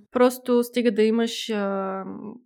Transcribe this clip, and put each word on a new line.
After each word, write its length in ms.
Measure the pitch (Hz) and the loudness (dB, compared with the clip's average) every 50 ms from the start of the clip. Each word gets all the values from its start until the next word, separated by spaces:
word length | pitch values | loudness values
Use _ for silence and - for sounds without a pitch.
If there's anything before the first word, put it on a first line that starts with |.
| _ _ | _ _
Просто 520 | - 254 247 254 247 254 - - 247 240 240 | 2 4 4 4 4 0 -2 2 2 2 2
стига 280 | 240 - 247 226 240 | 0 -2 0 0 2
да 120 | 202 214 214 | 2 4 4
имаш, 460 | 220 226 233 226 226 233 - - - | 4 2 2 0 -2 -4 -6 -6 -6
а, 540 | 220 208 202 196 196 196 196 190 190 190 190 190 196 220 214 208 240 247 _ | -4 -4 -2 -2 -2 -4 -4 -6 -6 -8 -8 -10 -12 -12 -14 -14 -16 -18 _